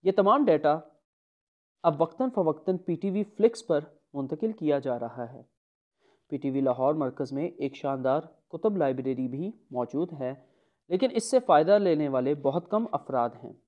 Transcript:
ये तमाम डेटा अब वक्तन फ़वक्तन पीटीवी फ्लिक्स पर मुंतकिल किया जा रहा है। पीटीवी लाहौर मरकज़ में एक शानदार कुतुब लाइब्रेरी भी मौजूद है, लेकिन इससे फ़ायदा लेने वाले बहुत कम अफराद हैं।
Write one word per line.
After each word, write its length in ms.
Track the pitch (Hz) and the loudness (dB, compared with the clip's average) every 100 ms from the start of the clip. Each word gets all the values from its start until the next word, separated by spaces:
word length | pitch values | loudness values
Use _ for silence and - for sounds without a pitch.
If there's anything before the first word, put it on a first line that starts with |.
| 180 | 2
ये 60 | |
तमाम 340 | 196 196 262 254 | 4 4 6 6
डेटा 260 | 151 151 156 - _ _ _ _ _ _ _ _ _ | 4 4 0 -4 _ _ _ _ _ _ _ _ _
अब 180 | 170 147 | -2 2
वक्तन 280 | 165 - 262 | -2 0 -2
फ़वक्तन 480 | 226 160 147 - 185 | 0 0 0 -2 -4
पीटीवी 460 | - 170 196 196 202 | -2 -4 -2 -2 -4
फ्लिक्स 360 | - 220 - | 2 2 2
पर 240 | - 151 151 _ _ 143 | -2 -2 -2 _ _ -8
मुंतकिल 360 | 135 156 220 | -6 -4 -4
किया 260 | 220 156 143 | -2 -2 0
जा 160 | 131 120 | -2 -6
रहा 280 | 117 123 120 | -6 -10 -12
है। 180 | 127 120 _ _ _ _ _ _ _ _ | -14 -20 _ _ _ _ _ _ _ _
पीटीवी 300 | 143 135 135 | -6 -4 0
लाहौर 340 | 135 123 131 156 | 0 2 0 0
मरकज़ 380 | 135 - 135 135 | -4 -4 -6 -4
में 80 | |
एक 320 | 175 - 139 135 | -6 -6 -8 -6
शानदार 520 | 139 135 127 143 160 _ _ | -6 -2 0 -2 -4 _ _
कुतुब 280 | 170 220 196 | -4 -2 0
लाइब्रेरी 500 | 143 131 135 127 127 | -2 -2 -4 -4 -4
भी 260 | 135 185 233 _ | -6 -8 -10 _
मौजूद 380 | 123 120 139 175 | -8 -4 -4 -6
है, 180 | 156 127 135 _ _ _ _ _ | -6 -8 -10 _ _ _ _ _
लेकिन 220 | 180 262 | -2 0
इससे 280 | 226 - 254 | -2 0 0
फ़ायदा 360 | 247 151 160 202 | 4 4 6 4
लेने 300 | 196 156 147 | 4 2 2
वाले 260 | 131 127 147 | 0 0 0
बहुत 260 | 139 156 170 | 0 -2 -2
कम 140 | 214 226 | -2 -2
अफराद 460 | - - 135 117 117 | -6 -4 -2 -2 -4
हैं। 100 | 123 - | -18 -20